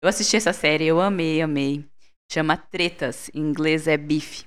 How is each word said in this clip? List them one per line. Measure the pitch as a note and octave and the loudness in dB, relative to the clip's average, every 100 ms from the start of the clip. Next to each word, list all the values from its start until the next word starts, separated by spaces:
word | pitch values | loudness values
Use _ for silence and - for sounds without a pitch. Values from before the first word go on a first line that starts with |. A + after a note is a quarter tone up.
Eu | F3 | 0
assisti | G3 - A#3+ | 0 0 0
essa | G3+ | 0
série, | F#3+ D3+ D#3 | 0 0 2
eu | D#3 D#3+ | 4 4
amei, | F#3+ G3 D#3+ D#3+ | 2 0 0 0
amei. | D#3+ C#3+ C#3 C#3+ D3 - - _ _ | 0 0 0 -2 -8 -20 -20 _ _
Chama | - D#3 | -4 0
Tretas, | E3 - F#3+ F3 F3 C3+ B2 - | 0 -2 -2 -2 -2 -6 -6 -10
em | D3+ | -4
inglês | D3+ D3 D#3 D#3 D#3 | -2 0 2 2 2
é | D3+ | 0
Beef. | D3 D3+ - - | 0 -2 -2 -16